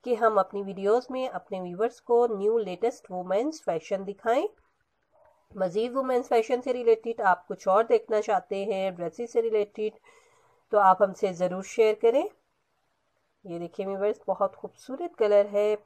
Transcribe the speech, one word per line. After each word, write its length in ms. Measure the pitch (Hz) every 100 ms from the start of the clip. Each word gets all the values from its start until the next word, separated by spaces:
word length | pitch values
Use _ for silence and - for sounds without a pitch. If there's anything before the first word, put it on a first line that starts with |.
| 240
कि 100 | 226
हम 220 | 226 208
अपनी 220 | 190 202
वीडियोज़ 440 | 196 190 196 233 254
में 160 | 254 262
अपने 300 | 180 - 190
व्यूअर्स 380 | 180 175 233 -
को 240 | - 240 240
न्यू 300 | 202 202 233
लेटेस्ट 540 | 196 180 233 - -
वुमेन्स 500 | 180 180 190 277 311
फैशन 420 | - 165 - 196
दिखाएं। 440 | 196 196 226 254 403 _ _ _ _ _ _ _ _ _ _
मज़ीद 420 | 196 185 185 240
वुमेन्स 340 | 262 262 247 269
फैशन 340 | 240 220 247
से 120 | 254
रिलेटेड 480 | 247 226 220 226 233
आप 240 | 202 180 _
कुछ 200 | 190 196
और 160 | 196
देखना 380 | 226 233 - 214
चाहते 420 | 208 196 - 196 196
हैं, 300 | 190 190 175
ड्रेसेस 380 | 170 - 240
से 80 | 240
रिलेटेड, 520 | 226 214 208 - 214 - _ _ _ _ _ _ _
तो 60 | 208
आप 240 | 190 185
हमसे 320 | 196 185 196
ज़रूर 300 | 170 180 185
शेयर 300 | 190 - 220 214
करें। 220 | 233 262 392 _ _ _ _ _ _ _ _ _ _ _ 190
ये 140 | 170
देखिए 260 | 175 - 190
व्यूअर्स 340 | 196 202 240 -
बहुत 280 | 185 196 -
खूबसूरत 600 | - _ - 262 349 -
कलर 320 | 208 208 202
है 280 | 202 208 214